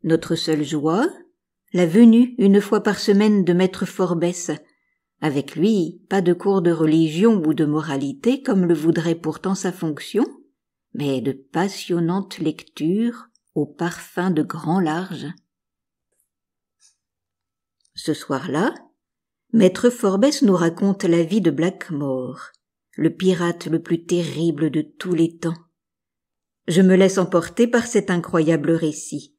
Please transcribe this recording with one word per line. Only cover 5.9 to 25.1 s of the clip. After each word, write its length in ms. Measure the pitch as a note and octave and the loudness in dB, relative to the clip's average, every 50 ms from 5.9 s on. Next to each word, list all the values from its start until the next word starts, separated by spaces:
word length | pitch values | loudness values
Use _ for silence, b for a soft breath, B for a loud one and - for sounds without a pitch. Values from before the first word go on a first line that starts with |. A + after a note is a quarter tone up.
| - - _ _ | -6 -14 _ _
pas 120 | F#3+ G3 | -2 0
de 120 | F#3 F3 F3 | 2 2 0
cours 300 | F3 - G3 G3 F#3+ E3+ | 0 0 0 0 2 2
de 80 | F3 | 2
religion 720 | E3+ D#3+ D#3+ D#3 D#3 E3 E3 D#3 D3+ E3 G3+ A#3 A3+ G3 D#3 | 2 2 2 2 4 4 2 2 2 2 4 4 4 4 0
ou 80 | D#3 D#3 | 0 0
de 120 | D#3+ D#3+ | 0 0
moralité 760 | D3 D3 D#3 D3 E3 C#3 C3+ C#3 C#3 C#3 - - A#3 C4 C4+ | 0 0 -2 -4 -4 -6 -6 -6 -6 -8 -2 -2 -2 -2 0
comme 240 | - - A3+ G3 F3+ | -2 -2 0 0 2
le 80 | E3+ E3+ | 2 0
voudrait 400 | D3+ D3+ E3 E3 F3 D#3 E3+ D#3+ | 0 2 0 0 0 0 -2 -4
pourtant 400 | E3 - D#3 D#3 - - F#3+ G3 | -2 -4 -8 -8 -6 -6 -6 -6
sa 180 | F#3+ - F#3 | -4 -4 -6
fonction, 540 | F3 - - D#3+ D3+ C3+ - - - G3+ C4 - - - _ _ _ _ _ _ _ _ _ _ _ | -6 -4 -6 -6 -6 -8 -12 -6 -2 -2 -2 -2 -4 -18 _ _ _ _ _ _ _ _ _ _ _
mais 260 | - D3 C#3+ C3+ B2+ | -6 -4 -4 -4 -2
de 100 | A2+ C#3 | -4 -4
passionnantes 1080 | C3 C3+ - _ - D#3 F3+ G3+ F#3+ - - - F3+ E3+ E3+ E3 F3+ G3 F#3+ F#3+ - - | -6 -6 -12 _ -4 -2 -2 -2 -4 -8 -6 -4 -2 -2 0 -2 -2 -4 -6 -8 -10 -6
lectures 880 | E3+ D#3 D#3 - - _ _ - C#3+ D#3+ F#3 G#3 A3+ A#3+ A#3 - - _ _ _ _ _ _ | -6 -6 -6 -6 -14 _ _ -6 -4 -2 -2 0 -2 -4 -4 -8 -18 _ _ _ _ _ _
au 140 | E3 D3 C#3+ | -6 -6 -6
parfum 640 | C#3+ - E3+ E3+ E3+ - - - - - F3+ F#3+ | -6 -8 -6 -6 -6 -8 -16 -14 -8 -4 -2 -2
de 100 | F3+ D#3 | -2 -2
grands 380 | D3+ - - D#3+ - D#3 E3 F#3+ | -4 -4 -8 -10 -4 -2 0 0
larges. 480 | F#3 D#3+ D3+ E3+ F#3 F#3+ F3+ C3+ - C#3+ F3 _ _ _ _ _ _ _ _ _ _ _ _ _ _ _ _ _ _ _ _ _ _ _ _ _ _ _ _ _ _ _ _ _ _ _ _ _ _ _ _ _ _ _ _ _ _ _ _ _ _ _ _ | 0 0 -2 -4 -6 -8 -10 -12 -12 -12 -14 _ _ _ _ _ _ _ _ _ _ _ _ _ _ _ _ _ _ _ _ _ _ _ _ _ _ _ _ _ _ _ _ _ _ _ _ _ _ _ _ _ _ _ _ _ _ _ _ _ _ _ _
Ce 220 | - - - D3+ | -10 -6 -4 -4
soir-là, 580 | D3 - - C#3+ C3 C#3 F#3 B2+ D3 F#3+ C#4 - - - _ _ _ _ _ _ _ _ _ _ _ _ _ - | -6 -4 -6 -6 -6 -6 -4 -4 -2 -2 -2 -4 -6 -20 _ _ _ _ _ _ _ _ _ _ _ _ _ 2
maître 380 | A3+ G#3 F#3 F#3 - - A#3+ | 4 4 4 4 4 0 0
Forbès 500 | A#3+ - - G3+ F#3+ G3 A3 C#4+ D4 - | 0 2 -2 0 2 4 2 2 2 2
nous 140 | C#4+ G3+ F#3 | 2 4 4
raconte 480 | F3 F3 E3 E3 - G#3 G3 F#3 - - | 4 2 0 0 0 0 0 0 0 0
la 180 | F3+ E3 E3+ | 2 2 2
vie 200 | E3+ D#3+ G3+ A3 | 2 0 0 0
de 100 | F3+ E3+ | 0 0
Blackmore, 960 | D3 C3+ D#3+ F3+ F#3+ - - - E3+ C#3+ D3 C#3 C3 C3 B2+ B2+ C3+ - - - _ _ _ _ _ _ _ _ _ | 0 0 -2 -2 -2 -6 -12 -8 -8 -6 -4 -4 -4 -4 -6 -8 -12 -14 -18 -20 _ _ _ _ _ _ _ _ _
le 220 | - D#3 E3 E3 | -2 -2 -2 -2
pirate 520 | - F#3 F#3 F#3 E3 F3 E3+ E3+ E3+ - D#3+ | 0 0 0 2 2 0 -2 -2 -4 -6 -4
le 120 | D#3 E3 | -4 -4
plus 240 | E3 - E3+ E3 E3+ | -2 -2 -4 -4 -2
terrible 680 | - F3 F3 E3+ D3+ C3+ D3 E3 E3+ D#3 C#3+ E3 D3+ | -2 -2 -2 -2 -4 -6 -2 -2 -2 -2 0 -2 -2
de 100 | C3 D#3 | -2 -4
tous 320 | D#3 - _ _ - F3+ | -6 -6 _ _ -6 -4